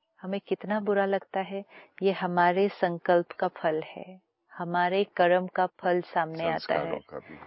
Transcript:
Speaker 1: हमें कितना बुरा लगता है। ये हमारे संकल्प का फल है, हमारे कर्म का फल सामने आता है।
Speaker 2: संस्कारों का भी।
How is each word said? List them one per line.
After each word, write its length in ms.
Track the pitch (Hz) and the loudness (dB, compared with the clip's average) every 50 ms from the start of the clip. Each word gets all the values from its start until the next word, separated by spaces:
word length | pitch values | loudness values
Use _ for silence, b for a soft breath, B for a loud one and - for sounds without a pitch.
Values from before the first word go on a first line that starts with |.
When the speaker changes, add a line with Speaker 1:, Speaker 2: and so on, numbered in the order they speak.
| _ _ _ _ - | _ _ _ _ -10
Speaker 1:
हमें 180 | 185 196 196 | -8 -8 -8
कितना 400 | - - 185 - - 180 208 214 | -4 -6 -6 -6 -4 -4 -4 -2
बुरा 260 | 202 214 202 196 196 | 0 0 0 2 2
लगता 340 | 196 196 190 - - - 190 | 2 0 -2 -4 -4 -6 -6
है। 240 | 190 180 196 196 202 B B B B B B B 185 | -6 -4 -8 -10 -12 B B B B B B B 0
ये 100 | 196 185 | 0 2
हमारे 560 | 175 190 175 175 175 175 175 175 190 202 202 | 2 -2 0 2 4 4 4 6 4 2 2
संकल्प 640 | - - - 175 170 165 - - 180 175 175 - - | 2 0 -2 -2 -2 -2 2 4 4 4 4 0 -4
का 160 | - 196 180 | -4 -4 -4
फल 340 | - - - 165 156 156 160 | -4 -2 -2 -2 -2 -2 -4
है, 380 | - - - - 185 185 185 _ _ _ _ _ _ - | -8 -12 -16 -16 -18 -20 -20 _ _ _ _ _ _ -14
हमारे 480 | - 180 170 175 180 175 180 185 196 202 | -10 -8 -4 -2 0 0 2 2 0 -2
कर्म 420 | - _ - 180 175 180 185 185 | -2 _ 2 4 6 6 4 2
का 200 | 185 - - 185 | 0 0 0 0
फल 340 | 180 - - - 185 180 180 | 0 -2 -4 -2 0 0 0
सामने 420 | 175 - - 175 165 160 160 160 165 | 0 -2 -2 -2 -2 -2 -4 -4 -4
आता 80 | 165 | -2
है। 80 | 160 160 | -4 -4
Speaker 2:
संस्कारों 400 | - - - 151 147 165 156 147 | -4 -2 -2 -2 -2 -2 -6 -8
का 200 | - - - - | -10 -12 -14 -14
भी। 200 | - - - - B | -14 -14 -18 -20 B